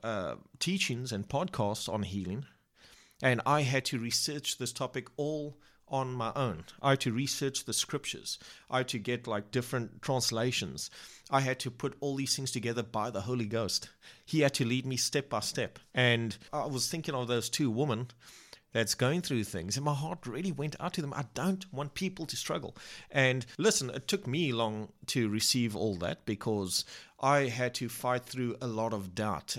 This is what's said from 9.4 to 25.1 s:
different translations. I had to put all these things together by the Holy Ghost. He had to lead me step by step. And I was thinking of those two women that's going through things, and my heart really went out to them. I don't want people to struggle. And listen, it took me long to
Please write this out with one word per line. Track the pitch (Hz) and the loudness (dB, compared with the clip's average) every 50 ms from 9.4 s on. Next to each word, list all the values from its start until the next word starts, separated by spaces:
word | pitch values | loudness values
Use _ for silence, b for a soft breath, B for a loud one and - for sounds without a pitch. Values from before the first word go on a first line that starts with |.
| 101 - | -2 0
different | - 127 123 - - 127 117 101 - - - | -2 -2 0 0 -2 -2 -2 -4 -8 -8 -2
translations. | - 135 127 120 - 117 113 117 127 120 - 98 82 65 - - - B B B B B B B B | 0 2 2 2 2 2 2 2 2 0 0 -2 -4 -6 -6 -8 -10 B B B B B B B B
I | - 135 | 2 2
had | 135 131 131 127 | 4 4 0 -2
to | - 127 | -2 -6
put | 120 - - 139 - - | -6 -4 -4 -4 -4 -2
all | - 143 139 | -2 -2 -2
these | 135 135 123 - | 0 0 0 0
things | - 135 127 | 0 -2 -2
together | - 123 107 117 113 120 113 | -2 -2 -2 0 0 0 -2
by | 113 - 110 107 120 | -2 -2 -2 -2 0
the | 120 98 95 | -2 -4 -2
Holy | 123 127 123 113 | -2 0 0 0
Ghost. | 101 113 113 113 92 - - - B B B B B B B B | 0 0 0 0 0 -2 -2 -4 B B B B B B B B
He | - - 156 | 0 2 4
had | 147 135 - | 4 4 4
to | - 135 | 2 2
lead | 113 123 127 127 | 2 2 0 0
me | 131 135 | -2 -2
step | 117 - - - 147 135 - | 0 0 0 0 0 -2 0
by | - 107 | -2 -2
step. | - - - - 117 - - - - _ - | -2 -2 -2 -2 -2 -4 -4 -12 -16 _ 0
And | 131 127 120 120 117 117 113 101 - - - - | 4 6 6 6 4 2 -2 -6 -8 -10 -6 -4
I | 151 113 | -2 -2
was | 147 139 127 - - | -2 0 0 -2 0
thinking | - 165 156 - 143 | -2 -2 -2 -2 -2
of | 127 123 117 | -2 0 2
those | 123 120 110 - | 2 0 0 0
two | - - 151 127 | 0 2 2 2
women | 107 117 147 147 113 110 123 - - B B B B B B B B B B B - | 4 2 2 2 2 0 -2 -6 -10 B B B B B B B B B B B 0
that's | 113 113 98 - | 0 2 2 2
going | - 123 127 156 180 | 2 4 4 4 2
through | 175 - 143 117 104 | 0 0 0 0 0
things, | - - 95 82 92 98 | 0 -2 -4 -4 -2 -2
and | 135 143 | 0 0
my | 151 147 | 0 0
heart | 135 151 160 180 175 - | 0 -2 -4 -6 -6 -6
really | - 107 135 180 196 156 | -8 -6 -4 -4 -4 -2
went | 131 143 151 - - | -2 -4 -6 -4 -4
out | - 180 - | -6 -4 -4
to | - | -4
them. | 151 143 - | -4 -4 -4
I | - 135 113 - | -4 -6 -6 -4
don't | - 135 185 190 190 190 - - | -2 0 0 0 0 -4 -8 -6
want | 131 147 139 - | -6 -6 -4 -4
people | - 190 185 190 - 233 | -2 -2 -2 -2 -4 -6
to | - - | -6 -6
struggle. | - - - 160 165 139 - - B B B B B B B | -6 -4 -2 -2 -4 -4 -6 -12 B B B B B B B
And | - 139 131 131 127 131 120 B B B | 2 4 6 6 6 2 0 B B B
listen, | 165 220 - - 139 127 | 4 6 6 4 2 -2
it | - - - - | -4 -4 -2 0
took | - 190 - | 0 0 0
me | 123 127 160 175 139 120 | 0 2 2 4 4 4
long | 113 117 110 107 107 107 - - - - | 4 2 2 0 -2 -6 -8 -12 -14 -6
to | - | -2